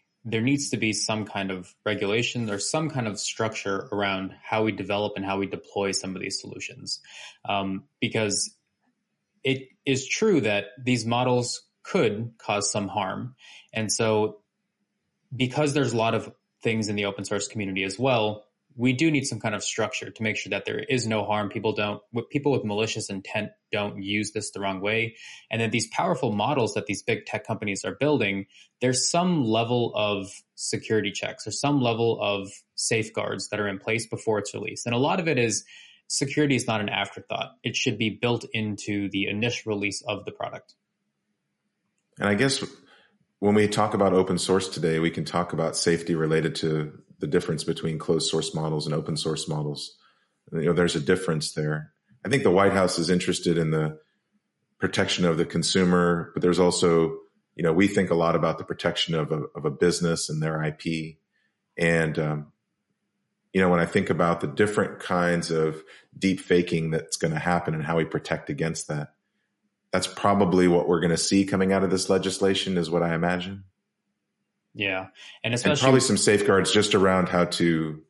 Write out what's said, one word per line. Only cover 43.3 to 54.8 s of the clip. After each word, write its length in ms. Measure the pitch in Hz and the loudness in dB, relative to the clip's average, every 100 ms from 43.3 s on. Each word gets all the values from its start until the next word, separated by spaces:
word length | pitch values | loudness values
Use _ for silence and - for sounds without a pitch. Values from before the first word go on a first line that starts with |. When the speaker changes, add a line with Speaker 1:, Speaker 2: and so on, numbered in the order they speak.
| _ | _
Speaker 2:
when 160 | 101 104 | 4 6
we 140 | 104 | 4
talk 240 | 107 107 | 4 2
about 180 | 104 98 | 4 4
open 260 | 92 92 87 | 6 4 2
source 300 | - 95 - | 2 2 2
today, 320 | 82 82 80 | -2 0 2
we 120 | 82 | 0
can 120 | 80 | -2
talk 300 | 76 87 87 | -2 -2 -2
about 240 | 80 80 - | -2 -2 0
safety 360 | 87 85 - | 0 0 0
related 420 | 82 78 80 78 - | 0 2 2 2 -2
to 460 | 80 78 76 - - _ | -2 0 -2 -8 -20 _
the 80 | 78 | -2
difference 360 | 87 - 78 | 0 0 -2
between 340 | - 80 82 76 | -4 -4 -4 -4
closed 320 | - 80 - | 0 0 0
source 240 | 80 76 | -2 -2
models 320 | 80 78 78 76 | -4 -2 -2 -2
and 80 | |
open 220 | 78 78 76 | -4 -4 -4
source 320 | 82 76 - | -2 -4 -4
models. 480 | 76 73 71 - - _ _ _ _ _ | -4 -6 -8 -12 -16 _ _ _ _ _
You 140 | 82 78 | -2 0
know, 80 | |
there's 240 | 85 85 80 | 2 2 2
a 20 | |
difference 540 | 73 90 - 80 - | 2 2 2 -2 -2
there. 400 | 78 76 78 76 _ _ _ 98 | -4 -2 -4 -6 _ _ _ -2
I 40 | |
think 140 | 135 | 0
the 80 | - | 4
White 220 | 92 98 | 6 6
House 260 | 95 90 - | 4 2 2
is 100 | 82 | 2
interested 480 | 90 - 87 90 82 | 2 2 0 0 2
in 140 | 80 | 2
the 280 | 78 78 156 _ _ _ _ _ _ _ | 0 0 -4 _ _ _ _ _ _ _
protection 440 | _ | _